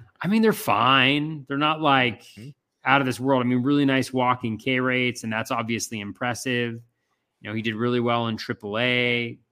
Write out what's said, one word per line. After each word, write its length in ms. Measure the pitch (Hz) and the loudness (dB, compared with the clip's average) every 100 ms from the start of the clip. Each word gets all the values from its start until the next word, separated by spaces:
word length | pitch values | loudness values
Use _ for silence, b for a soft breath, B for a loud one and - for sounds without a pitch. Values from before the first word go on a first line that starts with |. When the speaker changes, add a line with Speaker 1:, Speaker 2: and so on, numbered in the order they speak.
| b _ | b _
Speaker 1:
I 80 | 165 | 0
mean, 140 | 220 | 2
they're 100 | 220 | 4
fine. 920 | - - 104 123 135 127 147 151 156 131 | 2 0 2 4 6 4 2 0 -6 -6
They're 80 | 139 | -2
not, 240 | 151 156 | 0 0
like, 440 | 156 135 123 101 | 4 4 4 -2
Speaker 2:
Mm-hmm. 260 | - - 127 - _ _ | -12 -20 -20 -20 _ _
Speaker 1:
out 160 | 131 135 | 2 4
of 60 | 131 | 2
this 140 | 117 | -2
world. 200 | 131 131 | 0 2
I 60 | 123 | 2
mean, 160 | 123 | 2
really 220 | 123 143 | 2 2
nice 280 | 139 135 127 | 2 2 0
walking 460 | 127 123 123 117 107 | 0 2 0 -2 -6
K 220 | - 127 | -2 -2
rates, 420 | 127 127 123 120 | 0 0 -2 -4
and 100 | 113 | -6
that's 200 | 110 110 | -6 -4
obviously 480 | 120 113 117 - 113 | -4 -4 -4 -4 -8
impressive. 800 | 104 95 123 120 135 123 120 117 117 _ _ _ _ _ | -10 -6 -6 -4 -4 -2 -4 -6 -16 _ _ _ _ _
You 80 | 104 | -10
know, 60 | |
he 80 | 110 | -6
did 140 | 110 107 | -4 -2
really 240 | 120 123 | -2 0
well 260 | 120 117 117 | 0 0 -2
in 100 | 110 | -6
triple 400 | - 120 104 107 | -8 -8 -6 -2
A. 640 | 123 123 123 120 117 120 _ | 0 0 0 -2 -4 -10 _